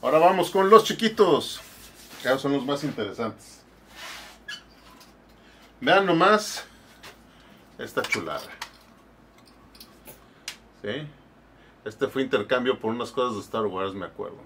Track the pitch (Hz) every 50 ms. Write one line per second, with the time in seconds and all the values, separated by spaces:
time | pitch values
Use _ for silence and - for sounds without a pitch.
0 | - 123 143 156 165 180 190 185 175 170 - 196 190 190 214 220 - - 196 -
1 | 220 220 220 - 202 180 147 123 110 - - - - - - - - - - -
2 | - - - - - 123 131 135 - 139 143 139 123 135 143 143 156 143 113 -
3 | 107 101 - - 113 107 107 - - - - - _ _ - - _ - - -
4 | - - - - - - - - - - - - - - - - - - - -
5 | - - - - - _ - _ - - - - - - - - 123 139 175 196
6 | 196 190 170 165 175 196 214 208 208 - - - - - - - - - - -
7 | - - - - - - - - - - - - - - - - 123 117 - 131
8 | 117 - - 110 85 78 73 - - - - - - - - - - - - _
9 | _ _ _ _ - _ _ - - - _ - - - - - - - - -
10 | - - - - - - - - - - - - - - _ - - 104 113 143
11 | 156 147 - - - _ _ - _ _ _ - - - - _ _ - - -
12 | 139 - - 131 135 127 - 131 135 - 131 127 123 127 123 - - 110 117 120
13 | 117 107 - - 127 123 110 101 95 - - 113 110 101 90 92 95 98 92 98
14 | 90 82 - - 101 92 95 113 113